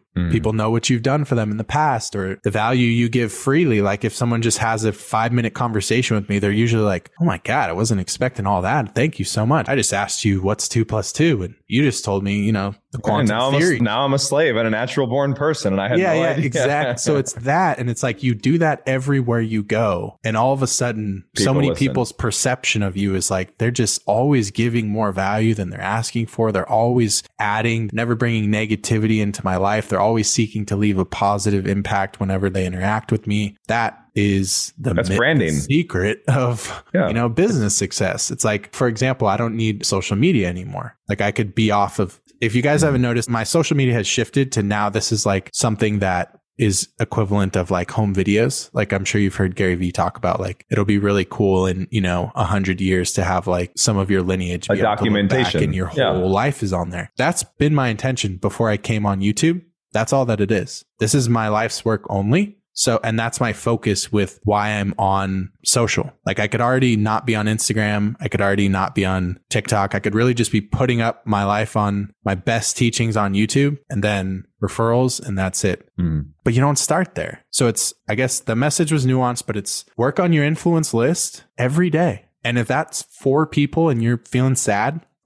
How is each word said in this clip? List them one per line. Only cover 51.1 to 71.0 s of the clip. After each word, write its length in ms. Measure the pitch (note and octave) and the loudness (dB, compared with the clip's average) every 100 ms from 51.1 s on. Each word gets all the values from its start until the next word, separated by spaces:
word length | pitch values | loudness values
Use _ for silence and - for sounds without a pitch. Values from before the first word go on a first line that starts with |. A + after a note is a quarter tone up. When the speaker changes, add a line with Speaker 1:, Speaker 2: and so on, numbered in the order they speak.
| G2+ F#2 | 0 -2
Speaker 2:
cool 360 | - G2 F#2 | 0 2 2
in, 220 | F#2+ F2+ F2+ | 2 -2 -4
you 120 | G#2+ | -2
know, 300 | F#2 F2 - | 0 0 -2
a 80 | - | -2
hundred 380 | F2+ G#2 F#2+ F#2 | 0 0 0 0
years 320 | F#2+ F2+ F2 | 0 0 0
to 100 | - | -2
have, 240 | F2+ F2+ F#2 | 0 0 0
like, 240 | F2+ F2+ - | -2 -2 -2
some 200 | - G2 | 0 0
of 120 | G2 | 2
your 100 | F#2+ | 0
lineage 460 | F2+ F#2 F2+ F2 - | 0 -2 -2 -6 -2
Speaker 1:
A 40 | |
Speaker 2:
be 60 | G2+ | 0
able 40 | |
to 60 | A2 | 2
look 80 | G#2 | 2
back 20 | |
Speaker 1:
documentation. 580 | G#2 G2+ G2+ C3 A#2 D#2+ | 2 2 2 2 0 0
Speaker 2:
in 100 | G2 | 0
your 180 | F#2 F2 | -2 -4
Speaker 1:
Yeah. 180 | - G2 | 0 0
Speaker 2:
whole 160 | F#2 F#2 | 2 2
life 320 | G2 C#3 - | 2 0 -2
is 100 | G2 | -2
on 160 | F2+ F2 | -2 -4
there. 220 | F2 - - | -8 -8 -2
That's 260 | C#3+ - | 0 0
been 300 | - - D3 | -6 0 2
my 120 | D3 B2 | 2 0
intention 480 | G#2+ C3 B2+ G2+ F2+ | 0 -2 -2 -4 -2
before 320 | G2 - A2+ | -4 0 0
I 80 | G#2 | 0
came 280 | - G#2+ | -2 0
on 160 | G#2 G2 | 0 0
YouTube. 400 | G2+ G#2 D#3+ F3 _ _ _ | 0 2 0 0 _ _ _
That's 180 | A2 A2+ | -2 0
all 120 | C#3 | 0
that 160 | A#2 G#2+ | 2 0
it 100 | G2+ | 2
is. 320 | G#2 - - - - | 0 -2 -12 -16 -4
This 160 | G#2+ | 0
is 140 | C#3+ A#2+ | 2 2
my 180 | A#2 G#2+ | 2 2
life's 360 | G#2+ A2+ - | 0 -2 -2
work 180 | A2+ G#2+ - | -2 -2 -2
only. 480 | G2 G2+ E3 G3+ - _ | -2 2 2 0 -6 _
So, 260 | - B2+ A2+ | -2 0 0
and 160 | A2+ A2 | 0 -2
that's 220 | A2+ - | -2 -2
my 100 | A#2 | -4
focus 580 | G2+ A#2+ A2+ G#2+ F#2+ - | -2 -2 0 0 -2 0
with 280 | G#2 F#2+ - | 0 0 -2
why 260 | G#2 G#2 G#2 | 0 0 0
I'm 240 | G#2 G2 - | -2 -2 0
on 520 | G2 G2 F#2+ F#2+ G2 _ | 0 0 -2 -4 -8 _
social. 480 | - B2 A2 - - _ | -2 2 2 0 -4 _
Like, 140 | - - | -4 -2
I 80 | G#2 | -2
could 140 | A#2 | 0
already 340 | A#2+ C3 B2+ | 2 4 4
not 300 | G#2+ G#2+ A2 | 2 2 0
be 100 | - | 0
on 100 | G#2+ G#2+ | 0 0
Instagram. 680 | G#2+ - G#2+ G#2 G#2 G#2 - | 0 0 0 0 0 -2 -4
I 80 | - | -4
could 100 | - | 0
already 300 | G2 G2 G2+ | 2 2 2
not 260 | F#2+ F#2+ | 2 0
be 80 | - | 0
on 340 | F#2+ F#2 F2+ F#2 - | 0 0 -2 -6 -4
TikTok. 460 | A2 - G#2 G2 | -4 0 0 0
I 40 | G2+ | -2
could 160 | G#2+ | -2
really 180 | A2 B2 | 2 2
just 160 | A#2+ A2 | 2 0
be 100 | G#2+ | 0
putting 400 | G#2 - B2+ A#2 | -2 -2 0 2